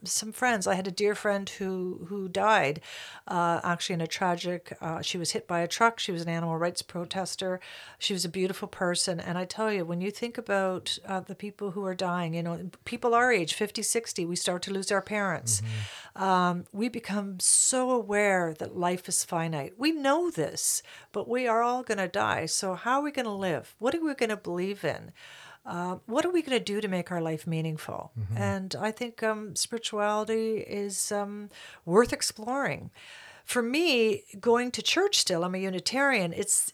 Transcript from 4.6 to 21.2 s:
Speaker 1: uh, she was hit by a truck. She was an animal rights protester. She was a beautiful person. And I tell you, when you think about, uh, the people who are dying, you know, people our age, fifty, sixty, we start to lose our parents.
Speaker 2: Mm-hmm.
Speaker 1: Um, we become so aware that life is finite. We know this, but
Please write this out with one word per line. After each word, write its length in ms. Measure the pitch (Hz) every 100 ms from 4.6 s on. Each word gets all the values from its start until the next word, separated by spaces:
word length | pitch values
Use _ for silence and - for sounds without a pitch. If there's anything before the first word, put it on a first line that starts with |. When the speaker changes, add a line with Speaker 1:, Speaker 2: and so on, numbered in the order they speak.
| - -
Speaker 1:
uh, 220 | 165 160
she 160 | - 185
was 140 | 160
hit 160 | 214 -
by 120 | 175
a 60 | 170
truck. 320 | - 233 226
She 120 | -
was 80 | 170
an 80 | 170
animal 260 | 165 165 160
rights 240 | 175 175
protester. 800 | - 175 175 190 175 - 185 185 - - - -
She 140 | -
was 100 | 190 175
a 40 |
beautiful 380 | 185 185 190 196
person. 500 | - 180 175 - 170
And 180 | 180 175
I 60 | 185
tell 260 | - 220
you, 100 | 208 170
when 160 | 175
you 100 | 190
think 260 | 202 240 233
about, 600 | 220 196 190 185 - - -
uh, 140 | 190
the 140 | 180 185
people 360 | 208 202 202
who 120 | 185 190
are 100 | 185
dying, 400 | 185 175 170 165
you 80 |
know, 260 | 170 170 180 - -
people 280 | 240 247 233
our 180 | 247
age, 200 | 220 -
fifty, 280 | - 208 -
sixty, 420 | 208 233 226 - 170
we 100 | 175
start 240 | - 180
to 80 | 185
lose 200 | 196 190
our 100 | 196
parents. 600 | 190 208 196 160 120 104
Speaker 2:
Mm-hmm. 640 | 110 110 104 - - -
Speaker 1:
Um, 420 | 190 185 180 175 180
we 160 | 196 240
become 500 | 233 - 202 196 185
so 500 | - - - 254 254
aware 640 | 254 202 208 208 190 165 151
that 180 | - 185
life 320 | 175 180 -
is 160 | 175 -
finite. 480 | 175 165 160 139 -
We 140 | 294
know 380 | 320 269 302 359
this, 540 | 320 151 - - - - - -
but 160 | 208